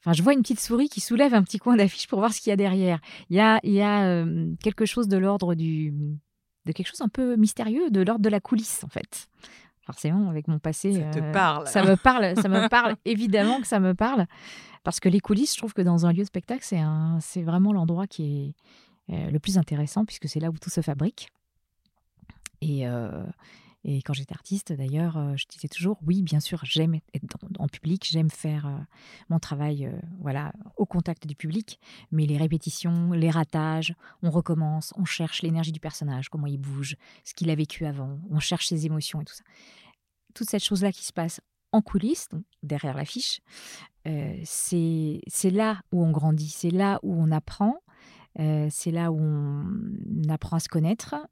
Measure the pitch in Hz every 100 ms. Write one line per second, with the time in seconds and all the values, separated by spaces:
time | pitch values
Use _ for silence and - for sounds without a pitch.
0 | - 165 185 277 226 220 - 233 294 -
1 | - 233 285 233 185 208 - 240 196 -
2 | - 196 220 214 - 202 202 190 185 165
3 | - - - 175 220 220 - 196 208 208
4 | 196 175 165 165 165 165 214 202 220 -
5 | 226 196 190 202 180 170 160 156 156 147
6 | 147 151 _ _ _ _ - 160 185 -
7 | 226 - 254 240 214 - 220 240 349 202
8 | 185 226 208 208 - 220 220 - 147 -
9 | - - - _ - - _ _ - 135
10 | 151 180 202 156 147 151 160 156 196 196
11 | 151 156 156 156 180 151 143 208 190 190
12 | 269 254 196 185 196 190 196 240 233 220
13 | - 220 226 208 202 262 226 202 185 180
14 | 226 269 170 - - - - - - -
15 | 185 190 - 208 262 - 226 208 175 170
16 | 170 170 202 190 - 254 - 185 156 156
17 | 160 165 - 185 165 175 196 208 165 170
18 | 196 - 151 143 139 151 _ - _ _
19 | - 175 151 147 - 190 160 147 147 -
20 | 220 - 147 156 165 160 - - 160 143
21 | 156 - - _ _ _ _ _ _ _
22 | _ _ - - - _ 156 143 123 120
23 | 113 - - - - - - _ - 139
24 | - 139 139 - - 196 - 151 135 147
25 | 170 160 143 139 - - 151 - 175 208
26 | 151 185 175 151 - 170 131 156 160 160
27 | - 139 - - - 185 143 - 160 190
28 | - 160 160 - 156 151 143 139 151 _
29 | - - - 165 - 143 147 147 135 -
30 | 165 185 147 135 147 - - - 202 180
31 | 170 165 151 143 156 175 220 - - -
32 | - 156 151 147 160 160 - - 170 170
33 | 170 170 160 160 156 160 156 160 160 170
34 | - - 175 160 - 160 156 156 - -
35 | 180 - 160 - 170 165 160 156 156 -
36 | 147 131 135 156 143 139 139 139 139 143
37 | - - - - 165 156 151 - 156 139
38 | 135 139 180 156 143 175 - 165 151 156
39 | - 156 147 - _ _ - - - _
40 | _ _ _ - 226 208 - 202 196 185
41 | - - 165 - _ _ _ 220 214 196
42 | 208 330 - 156 190 _ 147 143 147 135
43 | 151 247 269 - _ - - - - _
44 | - 151 151 156 165 - - 175 165 160
45 | 156 151 - - 190 185 220 208 - 180
46 | 165 151 151 156 151 - 170 180 196 196
47 | - 170 160 156 - - 208 302 _ _
48 | - - - - 156 151 151 - - 165
49 | 170 160 156 151 143 143 160 196 - -
50 | - 160 156 156 - 165 - 170 160 226
51 | - 294 302